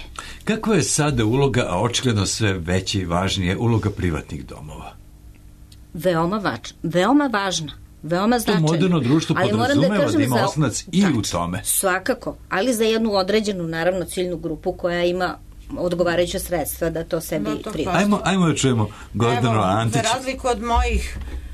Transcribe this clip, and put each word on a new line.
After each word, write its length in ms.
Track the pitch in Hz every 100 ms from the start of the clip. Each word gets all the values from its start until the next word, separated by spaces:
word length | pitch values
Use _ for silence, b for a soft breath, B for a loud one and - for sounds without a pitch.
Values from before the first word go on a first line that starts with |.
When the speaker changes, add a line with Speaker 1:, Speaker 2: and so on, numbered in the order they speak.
| - B B B
Speaker 1:
Kakva 320 | - 220 220 196
je 80 |
sada 420 | 117 - 151 123 107
uloga, 400 | 131 139 123 -
a 120 | 87
očigledno 440 | 113 - 127 107 90
sve 280 | - 107
veća 460 | 92 80 92 - 98
i 60 | 90
važnija, 500 | 85 95 98 87 98
uloga 300 | 117 110 101
privatnih 560 | - 90 76 - 71 64
domova? 480 | - 73 76 - - - - - - - - - - -
Speaker 2:
Veoma 440 | 170 175 165 170 214
vač-, 340 | 170 117 - -
veoma 440 | 165 156 226 285 277
važna, 440 | 214 196 165 147 - - -
veoma 320 | 156 175 208 240
Speaker 1:
To 40 |
Speaker 2:
značajna. 280 | 220 185 156
Speaker 1:
moderno 320 | 165 185 170
društvo 360 | 117 156 160 156
Speaker 2:
Ali 140 | 196
moram 280 | 214 - -
da 60 | -
Speaker 1:
podrazumeva 160 | 208 -
Speaker 2:
kažem 140 | 311
Speaker 1:
da 60 | 135
ima 120 | 120
Speaker 2:
za 80 | 98
Speaker 1:
osnovac 400 | 151 135 - -
i 120 | 175 196
u 160 | 117
Speaker 2:
Tačno. 180 | - 87
Speaker 1:
tome. 220 | 85 90
Speaker 2:
Svakako, 720 | - - 190 185 185 - - - -
ali 240 | 180 247
za 100 | 220
jednu 300 | 220 220 226
određenu, 500 | 196 185 214 214 190
naravno, 420 | 165 165 170 185 160
ciljnu 320 | - 180 160
grupu 340 | 165 151 185
koja 300 | - 180 175 175
ima 320 | 180 180 - - - - 135
odgovarajuća 640 | 175 175 175 170 175 185
sredstva 500 | - 175 135 - 165
da 140 | 160
to 180 | 165 165
sebi 240 | - 208 208
Speaker 3:
Da, 100 | 214
to 160 | 220
Speaker 2:
priušti. 120 | 170
Speaker 3:
hvala. 160 | 151 175
Speaker 1:
Ajmo, 220 | 202 202
ajmo 240 | 165 190 170
da 80 | -
čujemo 320 | 135 113 104 B B
Gordanu 400 | 101 117 120 117
Speaker 3:
Evo, 100 | 110
Speaker 1:
Antić. 300 | 95 104 113
Speaker 3:
za 80 | 156
razliku 460 | 220 254 262 262 254
od 140 | 220
mojih, 560 | 233 233 247 214 - - B B B